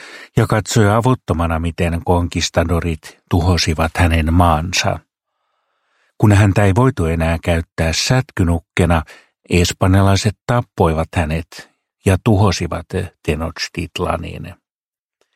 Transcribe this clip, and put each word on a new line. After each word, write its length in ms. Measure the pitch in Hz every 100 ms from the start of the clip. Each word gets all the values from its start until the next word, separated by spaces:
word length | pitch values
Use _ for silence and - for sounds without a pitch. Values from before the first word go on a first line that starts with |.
| - - - -
ja 100 | 110
katsoi 420 | 110 95 120 101
avuttomana, 680 | 110 120 127 - 80 82 80
miten 420 | 85 - 87 82
konkistadorit 1120 | - 87 87 87 - - 82 85 87 80 - - _
tuhosivat 600 | 92 87 87 - 80 80 -
hänen 360 | 87 82 78
maansa. 640 | 87 85 78 87 - 98 92 - _ _ _ _ _ _ _ _ _ _ -
Kun 140 | 110
häntä 340 | 101 107 95
ei 100 | 101
voitu 300 | 95 131 -
enää 320 | 80 82 82 82
käyttää 500 | - 82 82 - 80
sätkynukkena, 1120 | 76 - 127 - - 85 82 - - 82 82 - - _ _ -
espanjalaiset 880 | 90 87 - 95 95 98 98 107 - -
tappoivat 600 | 123 - - 85 80 80
hänet 540 | - 76 80 - - - _ _ _
ja 120 | 101 95
tuhosivat 640 | 123 101 104 - 85 85 80 92 92 _
Tenochtitlanin. 1300 | - 78 82 - - - 85 - 85 82 82 85 90 - _ _ _ _ _ _ _